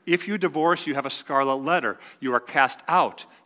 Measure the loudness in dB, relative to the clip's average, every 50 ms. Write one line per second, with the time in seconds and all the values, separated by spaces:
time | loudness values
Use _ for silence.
0 | -4 -2 -2 -2 -2 -2 -4 -2 -2 -2 0 2 2 2 2 0 -2 -4 -4 -4
1 | -4 -6 -6 -8 -6 -2 0 0 2 2 0 -2 -2 0 0 0 0 -2 -4 -6
2 | -12 -20 -14 -8 -2 0 0 0 0 0 2 2 2 2 0 -4 -4 0 2 2
3 | 2 2 -2 -8 -18 -20 _ _ _